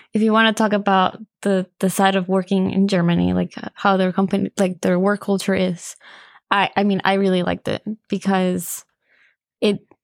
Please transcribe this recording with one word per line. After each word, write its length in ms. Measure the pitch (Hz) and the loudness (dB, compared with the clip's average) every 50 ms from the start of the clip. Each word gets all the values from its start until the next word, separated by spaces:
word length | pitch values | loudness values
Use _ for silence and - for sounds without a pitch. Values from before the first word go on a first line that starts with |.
| - _ _ | -20 _ _
if 80 | 220 | 0
you 120 | 214 220 214 | 0 2 4
wanna 200 | 220 220 220 214 | 4 4 2 2
talk 200 | - 220 208 208 | 2 0 0 0
about 440 | 202 202 202 196 190 185 - - - 220 - _ _ | 0 0 2 2 2 2 2 -2 -6 -14 -20 _ _
the, 240 | - 202 196 190 185 - _ _ | -2 -2 0 0 -2 -4 _ _
the 100 | - 190 | -4 -2
side 260 | - - 196 196 190 | 0 2 2 2 2
of 120 | 190 180 180 | 0 0 0
working 420 | 185 190 185 - 196 190 190 190 | 0 -2 0 0 0 0 0 0
in 180 | - 190 196 196 | 2 0 2 2
Germany, 460 | 196 180 170 170 170 170 175 180 180 | 2 2 2 2 2 2 2 2 0
like, 240 | 180 180 175 - - | 0 -2 -4 -6 -10
uh, 120 | - - - | -14 -14 -14
how 240 | - - 202 196 190 | -2 0 0 2 2
their 140 | 185 185 | 2 0
company, 400 | 175 - 196 185 - 196 196 190 - - | 0 0 -2 0 0 -2 -2 -4 -2 -2
like, 220 | 202 185 180 - | -2 -2 -2 -2
their 180 | - 185 180 175 | -2 0 0 2
work 220 | 185 202 202 196 | 2 0 0 -2
culture 340 | - - 202 190 - - 190 | -2 -4 -4 -2 0 -2 0
is, 400 | 190 190 180 175 170 - - - - _ - - - - - - - _ _ | 0 0 -2 -4 -6 -10 -16 -20 -20 _ -20 -20 -20 -20 -20 -20 -20 _ _
I, 180 | - 202 190 - - | 0 0 0 0 0
I 80 | - 202 | 0 0
mean, 180 | 208 196 185 - | 0 0 0 0
I 100 | - 196 | 0 0
really 260 | 196 196 190 185 180 | 2 2 2 2 2
liked 260 | 180 180 175 - - - | 0 -2 -4 -4 -6 -6
it 140 | 107 - - 208 220 - _ _ | -6 -6 -8 -10 -12 -12 _ _
because 800 | 208 190 - 196 196 185 185 180 180 180 170 - - - - _ _ _ _ _ _ _ _ _ _ _ _ _ _ _ | -8 -4 -2 -2 0 0 0 0 -2 -4 -6 -8 -12 -14 -14 _ _ _ _ _ _ _ _ _ _ _ _ _ _ _
it, 180 | - 208 202 - - _ _ _ | -2 -2 -2 -2 -6 _ _ _